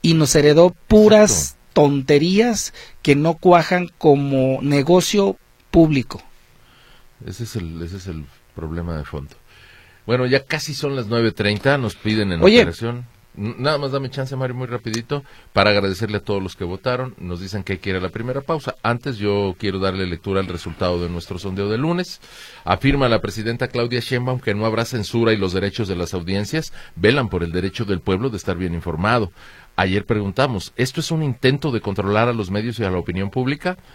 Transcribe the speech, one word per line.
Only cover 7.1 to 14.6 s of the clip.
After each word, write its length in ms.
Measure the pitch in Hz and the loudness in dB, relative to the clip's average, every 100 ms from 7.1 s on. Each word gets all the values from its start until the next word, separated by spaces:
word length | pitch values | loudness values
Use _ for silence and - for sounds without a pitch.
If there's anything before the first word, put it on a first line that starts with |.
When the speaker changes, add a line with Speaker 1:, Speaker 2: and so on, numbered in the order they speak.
| _ - | _ -14
Speaker 2:
Ese 180 | 95 | -10
es 120 | 117 110 | -8 -8
el, 240 | 85 82 | -8 -8
ese 160 | 85 98 | -10 -10
es 80 | 92 | -10
el 180 | 80 71 - _ | -12 -12 -20 _
problema 420 | - 80 85 85 80 | -12 -8 -6 -6 -6
de 80 | |
fondo. 300 | 73 76 71 - _ - - - - _ - | -8 -10 -12 -18 _ -20 -20 -20 -20 _ -2
Bueno, 200 | 127 127 | 0 2
ya 180 | 135 | 0
casi 300 | - 156 - | 0 -8 -6
son 220 | 135 147 139 | -6 -6 -6
las 100 | 104 | -2
nueve 260 | 117 113 | 0 0
treinta, 460 | - 104 104 139 143 | 0 -2 0 0 0
nos 160 | 117 | -2
piden 380 | - 107 107 98 | -4 -2 0 0
en 100 | 85 | 4
Speaker 1:
Oye. 160 | 185 233 | 6 6
Speaker 2:
operación. 480 | 135 82 113 120 123 _ _ - | 4 -2 -6 -8 -12 _ _ -8
N-, 180 | 104 113 | -8 -4
nada 200 | 135 147 | -2 -2
más 140 | 139 | -2
dame 180 | 135 131 | -4 -6
chance, 240 | 143 131 | -8 -8
Mario, 220 | 135 131 | -4 -6
muy 100 | 123 | -6